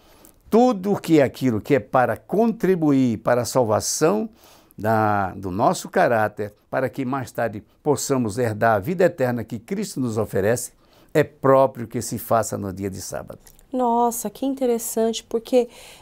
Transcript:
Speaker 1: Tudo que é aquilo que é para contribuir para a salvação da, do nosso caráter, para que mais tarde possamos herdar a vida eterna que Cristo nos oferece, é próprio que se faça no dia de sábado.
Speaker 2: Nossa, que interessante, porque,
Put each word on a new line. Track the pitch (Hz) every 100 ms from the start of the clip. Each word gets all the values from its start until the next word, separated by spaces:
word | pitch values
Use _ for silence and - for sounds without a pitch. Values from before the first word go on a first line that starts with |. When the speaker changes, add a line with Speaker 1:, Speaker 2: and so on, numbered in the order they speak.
| _ - - _ -
Speaker 1:
Tudo | 220 254 202 196 190
que | - 156
é |
aquilo | 123 - 131 107
que | -
é | 135
para | - 131 120 110
contribuir | - 180 226 226 180 185 151 135 127 107
para | - 123
a | 117
salvação | 131 113 104 - - 156 214 226 _ - - _ -
da, | 107 110 107 101 92
do | 95 95
nosso | 95 147 175 190
caráter, | 196 147 113 107 - 101 - _
para | 131 127
que | 135
mais | 127 135 123
tarde | - 117 104 - _
possamos | 151 131 - 131 113 110
herdar | 117 104 113 107
a |
vida | 113 185 180
eterna | - 127 120
que | 107 117
Cristo | - 190 - -
nos | 123 110
oferece, | 101 101 101 120 - _ _ _ _
é | 156
próprio | - _ 135 135 135 131 110
que | 120
se | 113 120
faça | - 113 107 107
no | 98
dia | 92 98
de | 98
sábado. | - 65 - - - - _
Speaker 2:
Nossa, | 254 240 233 240 233 208
que | - 277
interessante, | 269 254 226 - 220 226 226
porque, | - 233 - 254 240 - - -